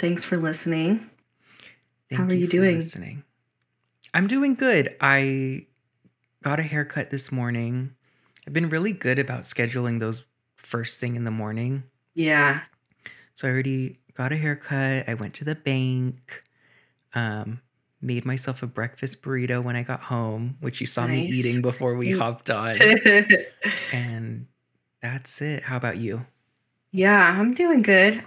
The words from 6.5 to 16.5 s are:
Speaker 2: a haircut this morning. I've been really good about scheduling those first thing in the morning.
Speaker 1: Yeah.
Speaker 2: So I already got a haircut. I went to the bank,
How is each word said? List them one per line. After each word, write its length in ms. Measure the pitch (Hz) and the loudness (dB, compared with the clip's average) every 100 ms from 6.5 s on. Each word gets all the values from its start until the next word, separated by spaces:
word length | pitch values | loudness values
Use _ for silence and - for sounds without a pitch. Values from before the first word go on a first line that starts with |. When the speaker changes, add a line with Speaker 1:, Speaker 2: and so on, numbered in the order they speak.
| 151 | -2
Speaker 2:
a 40 | |
haircut 480 | 156 151 147 147 - | -2 -2 -2 -4 -6
this 200 | 139 - | -6 -6
morning. 640 | 127 120 117 117 127 131 - _ _ _ _ - | -4 -2 -2 -2 -4 -6 -12 _ _ _ _ -6
I've 80 | |
been 160 | 156 165 | -2 0
really 220 | 160 208 | 0 -2
good 240 | 185 127 131 | -2 0 0
about 220 | 131 123 | 0 -6
scheduling 580 | - - 120 123 123 117 | -8 -4 -2 -2 -2 -2
those 240 | 110 113 - _ _ _ | -4 -6 -12 _ _ _
first 420 | - 117 117 - | -8 -6 -6 -6
thing 160 | 123 | -6
in 100 | 120 | -4
the 60 | 117 | -4
morning. 520 | 110 107 110 120 135 131 _ _ | -4 -6 -4 -4 -6 -10 _ _
Speaker 1:
Yeah. 480 | 165 160 147 143 147 - _ _ _ - - _ | -4 0 2 2 0 -8 _ _ _ -20 -20 _
Speaker 2:
So 120 | - 131 | -6 -2
I 40 | |
already 480 | 127 131 131 131 - _ | 0 0 -2 -4 -10 _
got 180 | - 127 | -8 -4
a 40 | 156 | -2
haircut. 680 | 151 147 - 139 135 131 117 | -2 -4 -4 -2 0 -2 -4
I 20 | |
went 200 | 120 - | -6 -8
to 100 | - | -8
the 100 | 147 | -8
bank, 880 | 151 139 131 127 127 127 127 - - _ | -4 -2 0 0 0 -2 -6 -16 -20 _